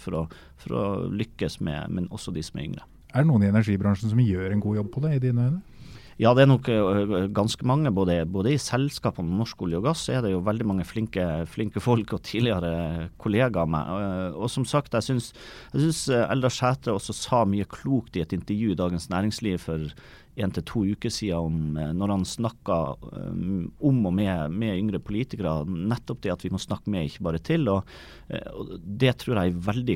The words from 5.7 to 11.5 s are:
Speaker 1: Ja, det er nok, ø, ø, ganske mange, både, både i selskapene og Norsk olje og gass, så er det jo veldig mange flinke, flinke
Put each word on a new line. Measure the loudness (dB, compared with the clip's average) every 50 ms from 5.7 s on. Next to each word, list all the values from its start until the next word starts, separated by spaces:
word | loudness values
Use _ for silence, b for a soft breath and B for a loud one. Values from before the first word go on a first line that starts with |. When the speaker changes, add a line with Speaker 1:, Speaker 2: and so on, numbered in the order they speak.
| B B B B B B B B B B
Speaker 1:
Ja, | 6 6 8
det | 8 10
er | 8
nok, | 8 6 4 2 2
ø, | 4 4 4 4 2 2
ø, | 2 2 2 0 2
ganske | 2 2 2 2 0 -2 0 0
mange, | 2 2 2 2 2
både, | 2 4 4 4 2 2
både | 0 0 0 2 2 2
i | 0
selskapene | 0 -2 -2 0 0 -2 -2 -2 -2 -2 -2 -2 -2 0
og | 0 0 0
Norsk | -2 -4 -4 -2
olje | -2 0 0
og | 0
gass, | 0 0 -2 -2 -2
så | -2 0
er | 0
det | 0 0
jo | 0 0
veldig | 0 0 0 0
mange | 0 0 0 -2 -2
flinke, | -4 -4 -4 -2 -2 0 0 0 0 -2 -4
flinke | -4